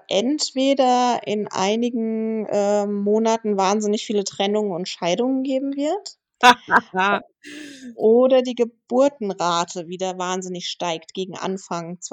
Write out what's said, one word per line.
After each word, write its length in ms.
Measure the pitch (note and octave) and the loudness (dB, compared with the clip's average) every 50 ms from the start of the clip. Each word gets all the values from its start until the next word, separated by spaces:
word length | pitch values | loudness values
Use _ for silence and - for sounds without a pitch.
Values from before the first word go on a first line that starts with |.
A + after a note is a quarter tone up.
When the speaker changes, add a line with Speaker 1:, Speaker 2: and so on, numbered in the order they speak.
| - - | -2 -2
Speaker 1:
entweder 1120 | E3+ F#3+ A3+ B3+ D4+ D4+ - - - C4 C4 C#4 C#4 C#4 C4 B3+ B3 B3 B3 B3 A#3 - - | -2 0 0 0 -2 -2 -4 -4 -2 0 2 2 2 4 4 4 4 2 2 2 0 -2 -2
in 220 | - G#3 G#3+ G3+ - | -4 -4 -4 -4 -4
einigen, 1000 | - - F#3 G3 G#3+ A#3 A#3+ A#3+ A#3+ A3+ A3+ A3 A3 A3 A3 A3 A3+ A3 G#3 - | -4 -2 0 0 0 0 -2 -2 -2 -2 -4 -2 -2 -2 -2 -2 -2 -4 -4 -2
ähm, 440 | - G#3 G3+ G3+ G#3 G#3 G3+ G3+ G#3 G3+ G3+ | 0 0 2 2 2 0 0 0 -2 -2 0
Monaten 540 | G3+ G#3 A3 A3+ A3+ A3+ A3 - G#3+ G#3 G3 | 2 2 2 2 2 0 0 0 -2 0 2
wahnsinnig 480 | F#3+ F#3+ G3+ A3 G#3 G#3 G#3 A#3 - | 2 2 2 0 0 0 -2 -2 -2
viele 180 | - A3 G3+ G3 | -2 -2 -2 -2
Trennungen 480 | - - - G3 G3+ G#3 G#3+ G#3+ G3+ F3+ | -2 -4 -2 -2 0 0 0 -2 -2 -4
und 160 | D#3+ F#3 - | -6 -6 -8
Scheidungen 540 | - - F#3 E3+ F3 G3+ A#3+ C4 C4+ C4 C4 | -8 -4 -2 0 0 2 2 0 0 -2 -2
geben 320 | C#4 C4 C4 C#4 C#4 C#4 | -2 -2 -2 -2 -4 -4
wird 420 | C#4+ C#4+ D4+ F4 G#4 - - - _ _ _ _ - - B3 A#3+ A#3+ - - | -4 -2 -2 -2 -4 -6 -12 -20 _ _ _ _ 2 4 4 4 4 2 2
Speaker 2:
<laughs> 560 | F#3 - - - - F#3 F#3 G3+ G3+ G3 - _ _ _ - - D4 D4+ D4+ C#4+ C#4 C4 C4 B3 A3+ | 2 2 2 2 -2 0 2 2 2 0 -2 _ _ _ -20 -18 -18 -16 -18 -18 -18 -18 -18 -16 -8
Speaker 1:
oder 460 | A3 - A3 A3+ A#3+ B3+ C4 C4 B3+ B3 | 0 4 6 6 6 6 6 6 4 4
die 120 | B3+ A#3+ | 2 0
Geburtenrate 1300 | A#3+ A#3 A#3 - _ _ - A#3+ B3 C4+ C#4+ C#4+ - G#3+ G3 F3+ - E3 F3 E3+ E3+ F3 F3 - F#3 E3 E3 | -2 -2 -2 -4 _ _ -2 2 4 4 4 2 -2 -4 -4 -2 -2 0 0 2 0 0 -2 -6 -12 -10 -10
wieder 300 | F#3 F3+ F#3 F#3 F3+ F#3 | -6 -4 -4 -4 -4 -4
wahnsinnig 500 | F3+ F3+ F#3 F#3+ F#3 F#3 F3+ F3 F3+ - | -4 -4 -4 -4 -4 -6 -8 -8 -8 -10
steigt 440 | - - F#3+ F3 E3 E3 - _ - | -8 -6 -4 -4 -4 -4 -8 _ -8
gegen 220 | F#3+ F#3+ F#3+ E3 | -8 -8 -8 -8
Anfang 640 | - - F3+ F#3+ G3 - - F3 E3+ E3+ E3 F3+ - - - | -8 -6 -6 -6 -6 -8 -8 -8 -8 -8 -8 -12 -12 -12 -8